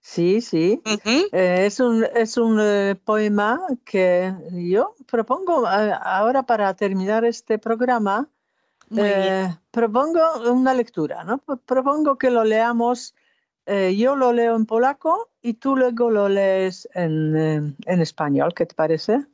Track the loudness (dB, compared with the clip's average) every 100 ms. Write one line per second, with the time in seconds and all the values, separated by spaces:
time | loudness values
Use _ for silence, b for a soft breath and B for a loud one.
0 | -8 -2 2 2 0 0 2 0 -2 -4
1 | 0 0 0 2 2 2 0 2 0 2
2 | 0 0 -2 0 0 2 2 2 0 -2
3 | -2 0 2 0 0 -2 -4 -8 -4 0
4 | 2 2 0 -6 -10 -8 -2 0 0 _
5 | -6 -4 -2 -4 0 0 0 0 0 -2
6 | -4 0 0 0 0 0 0 -2 -4 -2
7 | -2 0 -2 -4 -6 -4 -2 -2 0 0
8 | 0 -2 -6 _ _ _ _ _ _ -2
9 | 0 0 0 0 -4 -8 _ -2 0 0
10 | 0 2 2 0 0 2 2 0 -2 -4
11 | -6 -6 -6 -8 -6 -10 -2 0 0 0
12 | 0 0 2 2 2 2 2 0 0 -2
13 | -8 _ _ _ _ _ -4 0 0 2
14 | 0 2 2 2 2 0 0 0 0 0
15 | -2 -2 -4 _ -8 -4 -2 0 0 0
16 | 0 2 2 2 2 2 -2 -6 -12 -4
17 | -2 0 0 0 0 -2 -4 -8 -2 0
18 | 0 -2 -2 0 0 -2 -6 -2 0 0
19 | 0 -2 -2